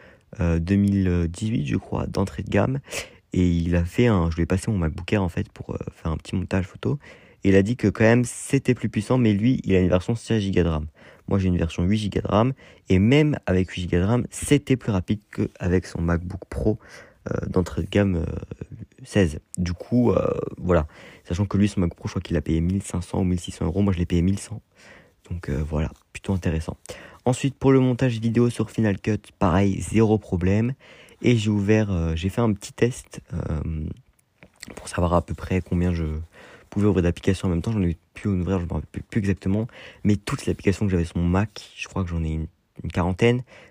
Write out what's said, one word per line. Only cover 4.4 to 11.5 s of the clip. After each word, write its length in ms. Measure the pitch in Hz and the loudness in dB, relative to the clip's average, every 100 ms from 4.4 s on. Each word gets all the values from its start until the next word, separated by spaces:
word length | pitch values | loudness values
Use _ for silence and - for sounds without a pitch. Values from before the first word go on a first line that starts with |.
ai 40 | 82 | 0
passé 240 | 95 - | 0 0
mon 60 | 101 | -2
MacBook 340 | 80 82 85 | -2 -4 -2
Air 100 | 107 | 0
en 80 | 90 | 0
fait 220 | - 107 | -4 -8
pour, 240 | - - - | -10 -10 -10
euh, 40 | - | -10
faire 180 | - 85 | -8 -6
un 80 | 80 | -6
petit 200 | - 95 | -4 -6
montage 280 | 90 95 92 | -2 -2 -4
photo. 320 | - - 143 - - - _ | -6 -4 -4 -8 -20 -20 _
Il 120 | 98 98 | 4 6
a 80 | |
dit 120 | 98 123 | 4 2
que 120 | 104 | 0
quand 160 | - | 4
même, 200 | 110 120 120 | 4 4 2
c'était 480 | - - 139 - | -6 -2 0 2
plus 160 | 120 107 | 0 0
puissant, 280 | 110 101 127 | -2 0 2
mais 160 | 113 | 4
lui, 280 | 101 117 131 | 4 2 0
il 120 | - 92 | 2 4
a 40 | |
une 100 | 90 | 4
version 260 | 92 101 117 | 2 0 -4
seize 260 | - 113 | -2 -2
gigas 220 | 98 95 | 0 2
de 60 | 82 | 2
ram. 160 | 78 76 - - - - | 0 -4 -12 -20 -14 -2
Moi, 120 | 98 | 0
j'ai 80 | |
une 100 | 92 | 2